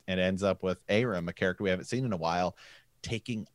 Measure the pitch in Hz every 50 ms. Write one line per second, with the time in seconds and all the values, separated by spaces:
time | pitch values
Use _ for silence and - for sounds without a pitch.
0 | - - 92 92 92 92 95 92 101 98 92 - - 92 87 - _ - 101 107
1 | 127 123 98 87 85 85 87 - 101 92 90 - 104 95 92 92 - - - 127
2 | 135 120 101 85 80 82 85 87 90 90 - - - - - - _ _ _ _
3 | - - 117 110 - - 120 110 95 - -